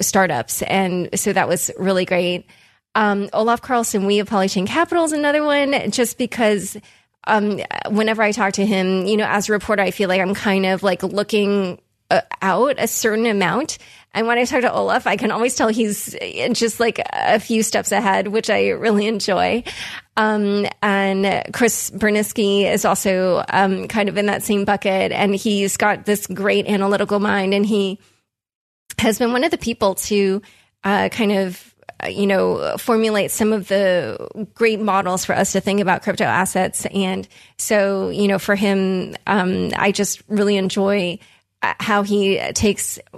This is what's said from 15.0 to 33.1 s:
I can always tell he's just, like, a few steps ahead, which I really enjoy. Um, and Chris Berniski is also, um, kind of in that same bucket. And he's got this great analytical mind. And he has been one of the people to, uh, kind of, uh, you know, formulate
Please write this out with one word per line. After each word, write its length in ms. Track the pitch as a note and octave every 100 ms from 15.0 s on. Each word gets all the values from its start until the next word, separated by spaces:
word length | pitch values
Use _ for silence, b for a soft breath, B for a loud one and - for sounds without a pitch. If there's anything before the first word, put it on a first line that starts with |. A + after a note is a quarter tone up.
| G#3
I 100 | G3+
can 140 | G#3
always 240 | F3+ B3
tell 140 | - A3+
he's 460 | A3 G#3+ G#3 - - F2+ F#2+ C#3+
just, 260 | A3+ A3+ -
like, 200 | A#3 - -
a 300 | G1+ - G#3+
few 220 | - A3
steps 300 | G#3+ G#3 F#3
ahead, 360 | G3+ G#3 F#3+ G3
which 220 | A3 A3
I 180 | G3+ G3
really 380 | F3 - G3+ G#3
enjoy. 580 | G#3 - F3+ F3+ A3+ B B B B B -
Um, 480 | A3 G#3+ G3+ G3+ G3+ -
and 600 | G#3 G3 G3 F#3+ G3 F3+ -
Chris 360 | - A#3 - -
Berniski 800 | G3+ G#3+ G#3 G#3 - G3+ G3+ F#3
is 140 | G3+
also, 580 | G3+ F#3+ G3 F#3 F#3 E3+ -
um, 400 | F3+ G3 F#3 F#3
kind 220 | A3 G3+
of 80 | F#3
in 80 | G3+
that 160 | G3+
same 240 | G#3 G#3 G3+
bucket. 460 | G3+ G3+ F#3+ F#3+
And 220 | F#3 G3+
he's 440 | G3 A3 G3+ G3 -
got 260 | G#3 G3
this 220 | - G#3 -
great 400 | F#3 G3+ G3+ G3
analytical 540 | G3+ G3 G3+ G#3 G#3
mind. 340 | G#3 G3+ F#3+
And 100 | G3+
he 340 | G#3 G#3 F#3+ G3+ b b _ _ _ _ _ _ - -
has 200 | B3+ G#3
been 140 | A#3
one 120 | B3
of 60 | D#4+
the 60 | -
people 380 | A#3 A3+ G3+
to, 480 | F#3 - G#3 G3 G3 b b b _
uh, 240 | G3 G3+ F#3+
kind 240 | - G#3
of, 420 | G3 F#3+ F#3 - _ - -
uh, 40 | -
you 180 | F#2+ G3+
know, 500 | F#3+ F#3 F2 D2 -
formulate 520 | - A3 A3